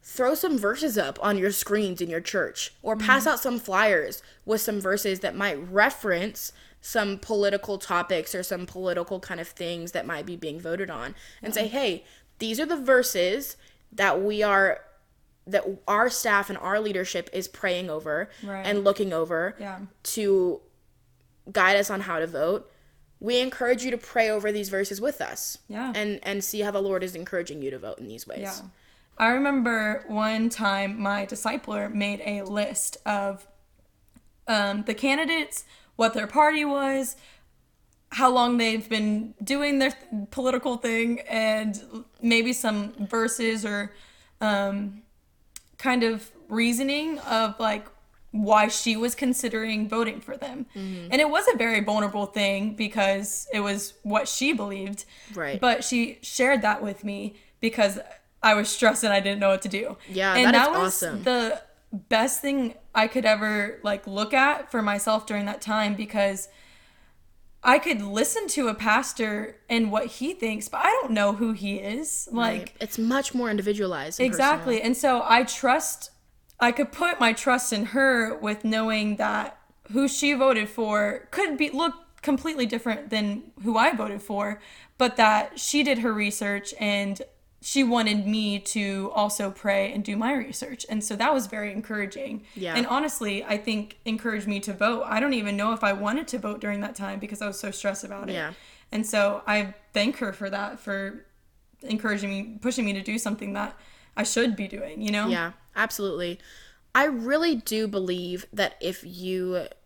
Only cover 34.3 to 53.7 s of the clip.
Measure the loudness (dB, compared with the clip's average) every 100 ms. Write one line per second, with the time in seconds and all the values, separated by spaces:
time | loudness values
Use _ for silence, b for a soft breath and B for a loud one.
34.3 | _ 0 2 2 0 -4 -2 0 2 2
35.3 | 0 -2 -8 -12 b b 0 2 2 -2
36.3 | 4 6 4 0 0 0 0 -2 -8 b
37.3 | b b _ _ _ _ _ _ 4 6
38.3 | 6 4 4 2 0 -2 0 2 0 -2
39.3 | -10 -2 0 2 4 2 0 -8 -8 -6
40.3 | -2 0 0 0 -2 0 0 0 -2 -2
41.3 | 0 2 2 -2 -6 -10 -16 -16 _ 4
42.3 | 4 4 0 0 -2 -4 -6 -4 0 0
43.3 | 0 0 0 -2 -4 -6 b b b b
44.3 | _ 0 2 0 -2 -6 -10 _ _ _
45.3 | _ _ -20 _ _ 2 4 2 0 -6
46.3 | -20 -4 2 2 2 0 0 -2 -4 -2
47.3 | 0 0 0 -2 -2 -6 -20 _ _ -8
48.3 | -2 6 6 6 2 0 0 0 0 0
49.3 | 0 -2 -2 -2 -2 0 0 -2 -4 -12
50.3 | -10 -8 -8 -10 -8 -8 -8 0 2 4
51.3 | 4 4 4 2 2 2 0 0 -2 -4
52.3 | 0 0 0 -2 -4 -4 2 2 2 -2
53.3 | -6 -4 -2 -2